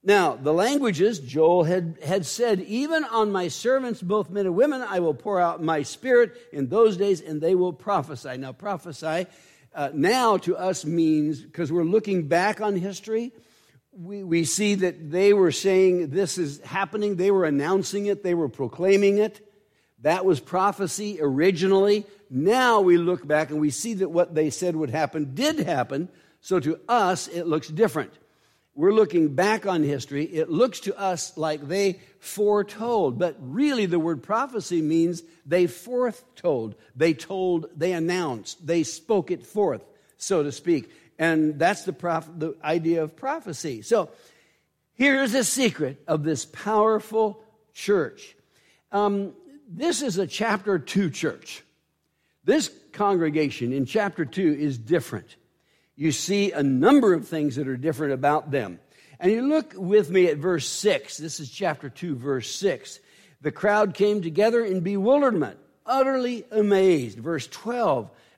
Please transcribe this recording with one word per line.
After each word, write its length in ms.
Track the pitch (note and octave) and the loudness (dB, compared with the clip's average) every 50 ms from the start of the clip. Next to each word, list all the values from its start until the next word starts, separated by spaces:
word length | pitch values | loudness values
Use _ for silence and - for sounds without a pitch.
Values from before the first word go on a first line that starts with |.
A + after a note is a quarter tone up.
| _ | _
Now, 320 | G3 G3+ G3+ F3 D#3 B2 | 4 4 4 4 2 -2
the 160 | A#2+ C3+ D3 | -2 -2 0
languages, 640 | D#3 E3+ G3+ B3 C#4+ C#4+ C#4 A3+ F#3 C#3+ F#3 A3 A#3 E3 | 2 2 2 2 0 0 0 0 2 2 2 0 0 -2
Joel 460 | C#3 A#2+ A#2+ D3+ D#3+ E3 F3 F3+ E3 | -10 -6 0 4 4 6 6 4 4
had, 340 | D#3 F3+ F#3 F3 E3 D#3+ - | 2 0 0 -2 -4 -8 -8
had 260 | - C#3+ F#3 G3+ D#3+ | -4 -2 -2 -2 -2
said, 340 | B2+ - - A#3+ A#3+ G#3+ G3 | -4 -4 -2 0 0 0 0
"Even 420 | F#3 G3 G#3 A#3+ C#4+ D4+ E4 D#4+ | -2 -4 -4 -4 -2 0 -2 -2
on 300 | D4+ A#3 A3+ A3+ A3 G#3 | -2 0 0 0 0 0
my 160 | G3 F#3 F3+ E3+ | 0 -2 -4 -4
servants, 520 | - - - A#3 C4 C4+ C4 A#3+ A3+ - | -6 -4 -2 0 0 0 0 -4 -6 -6
both 300 | F#3+ F3 G#3 G#3+ F#3+ - | -4 0 0 0 0 -2
men 160 | F3+ G3+ G3 | -4 -2 -2
and 80 | F#3 E3+ | 0 2
women, 260 | F#3 C4 D4+ C#4 C4 | 2 2 2 2 -4
I 200 | B3 G#3 G3 F3+ | -6 -4 -2 0
will 140 | F3 D#3+ D3 | 0 0 -2
pour 260 | B2+ - G#3+ G3+ F3+ | -2 -4 -2 0 2
out 200 | F3 E3+ E3 D#3+ | 2 0 0 -2
my 220 | D#3+ D#3 D#3+ D3+ | -2 0 0 0
Spirit 540 | C#3 - - - - C4 B3 A#3+ A#3+ F#3 - - - - | -2 -6 -10 -8 0 4 6 6 6 4 0 -18 -20 -12
in 160 | - D3 C#3 A#2+ | -6 -6 -4 0
those 280 | E3 G#3+ A#3 A3 G3 | 4 4 4 4 4
days, 240 | E3+ G3+ G3+ F#3+ D#3 | 2 0 0 0 0
and 200 | - D#3 D#3 D3+ | -2 -8 -8 -2
they 160 | D#3 E3+ F#3+ | 0 2 2
will 160 | F3+ F3+ F3+ | 4 2 0
prophesy." 640 | E3 - - - G3+ E3+ C3+ C#3 D3 A#2 - C#3 B2+ | -2 -6 -4 -2 0 0 -2 -4 -12 -12 -10 -10 -10
Now, 160 | C3 C3+ C3 | -10 -10 -12
prophesy, 760 | B2+ _ G3 G#3 G3 D#3+ - F3 D3 - D#3+ D#3+ D#3 F3 F#3 F3+ - - - - _ _ _ _ _ | -12 _ -8 -8 -8 -6 -8 -14 -14 -8 -6 -4 -2 -4 -4 -6 -12 -20 -20 -20 _ _ _ _ _
uh, 160 | D#3 C#3+ C3+ | -6 -6 -4
now 440 | D3+ D3 C#3+ F#3 A#3 C4 B3 A3+ G#3 | -2 0 2 2 2 4 4 2 2
to 200 | F3+ - E3+ F3 | 2 0 -2 -4
us 280 | - F3+ F#3+ F#3 - - | -2 -2 -4 -4 -4 -4
means, 600 | D3+ E3+ E3+ E3 D#3+ D#3 D3+ D3+ D3+ D#3 C3 - - | -2 0 2 2 2 2 2 2 -2 -2 -6 -10 -14
'cause 200 | - - E3+ C3+ | -8 -6 -4 -2
we're 100 | D#3+ F3 | 0 0
looking 460 | E3 E3 F#3+ A3 G#3 G3+ G3 F3+ D#3+ C#3 | 0 2 2 0 2 0 -2 -2 0 0
back 320 | E3 E3+ F#3 G#3 G#3 - | 0 2 2 0 -2 -2
on 160 | G#3+ G#3 G3+ | -4 -2 -2
history, 560 | F3+ F3 G3+ F#3+ - - G#3+ A3 A3+ A#3+ B3+ _ - _ _ _ _ _ _ _ _ _ _ | -2 -4 -6 -8 -10 -8 -4 -4 -4 -4 -6 _ -18 _ _ _ _ _ _ _ _ _ _
we, 320 | _ G3 E3 F3 G3+ G3+ | _ -18 -14 -14 -12 -12
we 220 | G3 F3+ E3 E3+ E3+ | -4 -2 0 0 0
see 320 | - - - G#3+ G#3 G3+ | 0 0 0 2 2 2
that 340 | F#3+ F#3 F3+ E3+ - D#3+ D3 | 2 2 -2 -2 -4 -12 -4
they 220 | D3+ F3+ G3 G3+ | 0 4 6 6
were 180 | G#3 G3+ F#3 E3 | 6 6 6 4
saying, 600 | C3+ - - G3 F#3+ F#3+ F#3+ F#3 F3+ F3+ E3+ C#3+ | 2 0 0 2 4 6 6 4 4 2 -2 -2
"This 280 | C3+ F#3 G3 D#3+ - F#3 | -2 -2 -2 -2 -2 -4
is 220 | E3+ C#3+ C#3 D3 | -4 -6 -6 -12
happening." 560 | - B2 B2+ F#3+ G3 - G#3 G#3+ G#3 G#3 G3+ | -14 -8 -4 -4 -4 -4 -4 -4 -2 -2 0
They 160 | E3 F3+ G3+ | 0 2 4
were 120 | G3 F#3+ F3+ | 4 4 4
announcing 600 | D#3 C#3+ C#3 C#3+ E3 F#3+ G3 F#3 - - G3+ G3+ | 2 2 0 2 2 0 0 0 0 -4 -2 0
it. 160 | G3+ G3+ G3+ | -2 -2 -2
They 120 | G3+ F#3 F3 | 0 -2 0
were 140 | E3+ D#3+ C3 | 0 0 -2
proclaiming 680 | - - C3+ A#2+ - - F3 F#3+ G3 G3 G3+ G3 G3+ G#3 | -4 -4 -6 -6 -4 -2 2 4 4 6 6 4 4 4
it. 220 | G#3+ A3 G#3 - - _ _ _ _ _ _ _ _ _ _ _ | 2 0 -2 -12 -20 _ _ _ _ _ _ _ _ _ _ _
That 220 | A#2 D3 E3+ F#3 F#3 | 0 0 0 2 4
was 140 | F#3+ F3 B2+ | 2 2 2
prophecy 800 | - - F3+ F#3 F#3 G#3 G3 - G3 D#3+ - - G#3+ G#3 G#3 D#3+ | 0 -4 -2 2 2 2 0 -2 -6 -6 -4 -6 -6 -6 -4 -2
originally. 840 | C#3+ C#3+ C3 C3+ E3 G3 F#3+ D3+ F3+ F#3+ F#3+ F#3+ G3 G#3 G#3 G#3+ G3+ - - - _ _ | -2 0 2 4 4 2 4 2 2 4 4 6 6 4 4 2 0 -6 -20 -20 _ _
Now 500 | C3 C3 D3+ F#3+ A3+ C4 C4 A#3+ A#3 G#3+ | -4 0 2 2 4 4 4 4 4 6
we 160 | G3 F3+ F3 | 6 6 6
look 300 | F3 E3+ F3 F3+ - - | 6 4 2 -2 -2 -2
back 240 | C#3+ D3+ D3+ D#3+ C3 | 0 0 0 0 0
and 100 | D3+ D3+ | -2 0
we 100 | D3+ D3 | 0 0
see 240 | C3+ - - A#3 A3+ | -2 -2 -6 -6 -2
that 160 | F#3 F#3+ D3+ | -2 -4 0
what 260 | E3 E3+ F3+ F3+ E3+ | 2 0 0 2 0
they 140 | D#3 D#3 D3+ | 0 0 0
said 260 | - - F#3 F3+ E3 | -2 -2 -4 -2 -2
would 140 | D#3 D#3 C3 | -2 -4 -4
happen 440 | B2 D#3+ D#3 C#3+ - D#3+ D3 C3+ C3 | -2 -2 -2 -2 -2 -6 -6 -6 -4
did 240 | C#3+ C4 D4+ D#4+ D4+ | -2 -2 -2 0 -2
happen. 520 | E3 - D#3+ C3+ B2 - C3+ C#3+ F3 F3+ - _ _ _ _ _ | -2 -2 -2 -2 -2 -4 -4 -6 -6 -8 -12 _ _ _ _ _
So 200 | _ - F#3+ F3+ | _ -2 -2 0
to 180 | A#2+ D3+ D#3+ - - - | 0 0 -4 -4 -2 0
us, 380 | A#3+ A#3+ G3+ F3+ F#3 - - | 2 2 2 2 0 -2 -6
it 220 | - E3+ E3+ E3+ E3+ | -8 -8 -6 -2 -2
looks 180 | D3+ D#3 - | -2 -2 -4
different. 460 | - D#3 D#3+ A3 G3+ - D#3 A#2 - - _ _ _ _ _ _ _ _ _ _ _ _ | -6 0 0 0 2 2 -4 -8 -8 -12 _ _ _ _ _ _ _ _ _ _ _ _
We're 180 | C#3 D#3 F#3+ | 2 2 4
looking 420 | G#3+ A3 G#3+ - F3 E3+ D#3+ D3 C#3 | 6 4 4 4 4 2 2 2 2
back 300 | C3 F#3 G#3 A3 A3 - | 0 2 2 0 0 -2
on 180 | G3 F#3 E3 | -2 0 0
history. 420 | D3 C#3+ C#3+ B2+ A#2+ - C#3 C#3+ D3+ | 0 0 -2 -4 -6 -6 -6 -6 -6
It 260 | E3 F3+ D#3 D#3+ E3 | -4 -2 -4 -2 -2
looks 300 | D#3+ D#3+ A#3+ C4 - - | 2 2 2 0 0 -6
to 200 | - G3 - - | -8 -8 -8 -4
us 340 | G3 F#3+ F#3 - - - - D#3 | -4 -4 -4 -4 -6 -10 -8 -6
like 280 | D#3 D#3 D#3 D3+ D3 | -4 -4 -4 -6 -6
they 320 | C#3 E3+ G3+ G3+ G3 F3 - - _ _ _ | -6 -2 0 0 0 -2 -4 -14 _ _ _
foretold. 1000 | - - - G3 G#3 G#3 G#3 G#3 G3 G3+ - - A3 A#3+ A#3+ G#3+ F3 C3+ A#2+ G#2+ | -16 -14 -4 0 2 2 2 2 0 -4 -8 -8 -4 -2 0 0 0 0 0 0
But 160 | F3 E3+ C#3+ - | -2 -2 -2 -8
really, 460 | B2+ B2+ C#3 G#3+ C#4+ D4 C#4 A#3+ G3+ | -14 -8 -2 0 0 2 2 0 0
the 120 | F3+ E3+ F3 | 0 0 0
word 240 | D#3 E3+ E3 C3 | 0 -2 -4 -6
prophecy 600 | - - G#3 A3+ C4+ C4 - A3 - - F3 E3 | -4 -2 -2 -2 -2 -2 -6 -8 -6 -2 -2 -2
means 400 | D#3 D3+ D#3+ E3 E3 E3+ E3+ D#3+ - - _ _ _ | 0 2 2 2 2 2 0 -6 -12 -18 _ _ _
they 200 | C#3 D#3+ F#3 F3+ | -2 2 2 2
foretold. 1080 | E3+ A#2+ - - A#3 B3 B3 B3+ A#3+ G#3 - _ _ _ - - F3 D3 B2 A2+ A2 G#2 _ _ _ _ | 2 -2 -8 -12 -6 -2 -2 -2 -2 -4 -8 _ _ _ -4 -2 -2 0 0 -4 -8 -12 _ _ _ _
They 200 | B2+ D3+ E3+ D#3 | 0 2 2 2
told, 560 | - - - G3 F#3+ F#3 F#3 F3 E3 D#3+ - - | 0 -6 -10 -6 -2 0 0 0 0 -2 -6 -6
they 200 | D3+ D#3+ F3+ F#3 | -4 -2 -2 0
announced, 720 | E3 E3 E3+ F3+ F#3 F3 D3+ B2 G#2+ F#2+ - - _ E3 | 0 -2 -2 -2 -2 -2 -4 -6 -6 -10 -14 -18 _ -4
they 160 | D3 E3+ E3+ | -2 0 0
spoke 480 | D#3 - - - _ - A3 G3 D#3+ - | 0 -2 -6 -14 _ 0 0 0 0 -2
it 160 | F3+ - - | -6 -8 -8
forth, 360 | - - G#3 G3+ F3 B2 F#2+ - _ _ _ _ _ _ _ | -8 -2 0 0 0 0 -4 -8 _ _ _ _ _ _ _
so 240 | - - G3 E3 | -4 0 0 0
to 100 | D3 D3 | 0 -2
speak. 380 | C3 - - F3 E3+ C#3 - - - - _ _ _ - | -4 -6 0 0 0 0 0 -8 -20 -20 _ _ _ -2
And 400 | D#3+ E3 E3 D#3 D#3 D#3 D3+ C#3+ | 0 2 2 2 2 0 0 2
that's 260 | D#3+ F3+ G#3 - - | 0 0 0 0 -6
the 100 | F#3+ D#3 | -8 -8
prof-, 340 | - - F3 E3 D#3+ D#3+ D#3 E3+ | -6 -4 -2 -2 -2 -4 -8 -10
the 180 | E3+ D#3 E3 - - | -8 -8 -8 -8 -6
idea 400 | - D3+ D#3+ E3+ D#3+ E3 E3+ E3 | -4 -2 -2 0 0 0 0 0
of 140 | D#3+ D3+ - | -2 -4 -6
prophecy. 640 | - - C4 D4+ E4 - G3+ D3+ - - D#3 B2 G#2+ | -8 -6 -6 -6 -6 -8 -12 -12 -10 -8 -10 -10 -10
So 300 | - - A3+ A3 E3+ - - - - - _ _ _ _ _ _ _ _ _ _ _ _ | -2 0 0 0 0 -2 -10 -20 -20 -20 _ _ _ _ _ _ _ _ _ _ _ _
here's 400 | _ - B3+ C#4+ C4+ C4+ C#4 A#3+ | _ 0 2 2 4 2 2 2
the 100 | G#3+ C4+ | 0 0
secret 600 | A#3 - - B3 C4 G#3+ - - D3+ C3 C#3 - _ | 0 0 0 0 0 0 0 -2 -6 -6 -6 -10 _
of 160 | - D#3+ D#3 | -2 -2 -2
this 220 | D3 D#3+ D#3 B2 - | 0 -2 -4 -4 -6
powerful 1000 | - - - - G#3 A3 G#3+ G#3+ A3 A3 G#3 G#3+ - G#3+ A3 A3 G#3+ G3+ - - _ _ _ _ _ | -12 -14 -10 -6 0 2 4 4 4 2 0 -4 -4 -2 0 0 0 -2 -8 -20 _ _ _ _ _
church. 640 | _ - - - G#3 F#3+ D3 A2+ - - - - _ _ _ _ _ _ _ _ _ _ _ _ | _ -10 0 0 2 2 2 -2 -6 -16 -20 -20 _ _ _ _ _ _ _ _ _ _ _ _
Um, 400 | - G3+ G#3 G3+ G3+ D4 G3 F3+ - - - - C#4 D4 _ | -2 0 2 2 2 0 -4 -6 -10 -16 -20 -20 -20 -20 _
this 360 | B3 E3 F#3 C#4 E4+ - - | -16 -8 -2 -2 -2 -2 0
is 160 | C#4+ B3+ E3 F#3 | -2 -2 -2 -2
a 80 | F#3+ | -2
chapter 520 | C#3 - - G#3+ A3+ G3+ G3+ G3 G#3 G3 E3 | -4 -2 -4 0 0 0 -2 0 -2 -2 -2
two 300 | C3 - - F#3+ G3+ D#3+ | -2 -2 0 0 0 0
church. 560 | C3 - - D3 G2+ - - - - - _ _ _ _ _ _ _ _ _ _ _ _ _ _ _ _ _ | -2 -4 -4 -4 -4 -6 -16 -18 -18 -18 _ _ _ _ _ _ _ _ _ _ _ _ _ _ _ _ _
This 260 | E3+ A#3+ D#4 - - - - _ _ | 2 2 2 2 -2 -10 -18 _ _
congregation 800 | - - G#3 G3+ G3 F3 E3 D#3 D3 D#3 D3+ C#3 - - B2+ A#2+ | -4 -2 0 2 2 2 0 0 2 0 0 0 -2 -4 -4 -4
in 140 | B2+ C#3 C3 | -2 -2 -2
chapter 400 | - - A3 G#3 G3 - - E3 | 0 0 0 0 0 -2 -4 -6
two 280 | B2 - F#3+ G3 D#3+ D3+ | -4 -2 0 2 2 2
is 220 | C#3 D3+ D3 C3+ | 2 -2 -4 -4
different. 600 | A#2+ A2 A2 E3+ E3 - - - G2+ - _ - _ _ _ _ _ _ _ _ _ _ _ _ - | -6 -2 0 0 0 0 -4 -10 -12 -12 _ -20 _ _ _ _ _ _ _ _ _ _ _ _ -2
You 140 | D3 D#3+ | -2 -2
see 400 | C3+ - - - G3+ G3+ G3+ G3+ | -2 -2 -2 -2 0 2 0 0
a 100 | - - | 0 0
number 520 | C#3+ C#3 C3+ B2+ D3 A3+ C#4+ C#4+ A#3+ G#3 F3+ | 0 2 2 4 6 6 6 8 6 6 4
of 120 | E3 A2 | 2 0
things 300 | - E3+ D#3+ D3 D3 A#2 | -6 -4 -4 -2 -2 -2
that 100 | C3 D3 | -4 -6
are 100 | C3 C3 B2 | -6 -6 -4
different 340 | C3 D#3+ D3+ A#2 D#3 C#3+ | -4 -4 -4 -2 -4 -4
about 380 | C#3 B2+ C3 C#3+ D3 D3+ D3 D3+ | -2 0 0 0 0 0 -2 -2
them. 300 | C#3 C#3 A2 F#2+ F2 - _ _ _ _ _ _ - - | -4 -4 -4 -6 -10 -16 _ _ _ _ _ _ -16 -2
And 140 | - F#3 | 0 2
you 80 | A3 A#3 | 2 2
look 320 | B3+ C#4 D4+ D#4 - - - | 0 0 0 0 -2 -4 -12
with 360 | F#3+ G3 F3 G3+ G#3+ G3 D3 | -10 -2 2 4 4 4 4
me 160 | F3+ F#3+ F3+ | 4 4 4
at 100 | E3+ D3+ | 4 2
verse 320 | D3 C#3+ F#3 F3+ D3+ B2 - | 0 -2 -2 -2 -2 -2 -6
six. 480 | - - - G#3 G#3 - - - - | -8 -2 0 0 0 0 -4 -10 -14
This 240 | - D3 D#3+ - - | -12 -12 -12 -12 -12
is 80 | D#3 B2 | -14 -14
chapter 400 | - - G3+ E3+ D3+ - - C3+ | -10 -4 -4 -4 -4 -4 -10 -16
two, 260 | - - F3 F3 D3 | -12 -10 -6 -6 -6
verse 400 | A#2+ A#2+ C#3+ C#3 B2+ A2+ - - | -6 -4 -4 -4 -4 -4 -8 -10
six. 460 | - F#3 G3 D3 B2 - - - - _ _ _ _ _ _ _ _ | -2 -2 -2 -2 -2 -8 -18 -20 -20 _ _ _ _ _ _ _ _
"The 100 | C3+ F3 | -8 -8
crowd 440 | - - - G#3 G#3 G#3+ G#3+ G3+ D#3 | -6 0 0 2 2 2 2 0 0
came 260 | - G3 G#3 G#3 G#3 | 0 0 0 0 -2
together 420 | E3+ E3 D3+ F3 G#3 A3+ A3+ A#3+ | -4 -2 0 2 2 4 2 2
in 180 | A3+ G3+ F#3 F#3 | 0 0 -2 -2
bewilderment, 800 | E3 F#3+ G3+ G3 F#3+ A3+ C4+ D4 C#4+ C4 A3 F3 C#3+ G#2 F#2 - _ _ _ _ _ | -2 -2 -2 0 2 4 4 4 4 2 2 0 -2 -4 -6 -16 _ _ _ _ _
utterly 580 | - B3+ C4+ C4 C4+ C4+ C4 B3 B3 B3 A3+ - - | -2 -2 0 0 0 -2 -2 -2 -4 -4 -6 -10 -4
amazed." 680 | G#3+ A3 G#3 G3+ G3+ F#3+ F#3+ F#3+ F3 D3 A#2+ A2 F#2+ A2+ | -2 0 2 2 4 4 6 4 4 2 0 -4 -10 -10
Verse 300 | A2+ D#3+ E3+ D3+ - - | -8 -6 -6 -6 -8 -10
twelve, 600 | - - - A3 A#3+ B3 A3+ F#3 C#3 B2 G#2+ - - _ _ _ _ | -16 -14 -10 -8 -4 0 0 0 0 0 -2 -8 -16 _ _ _ _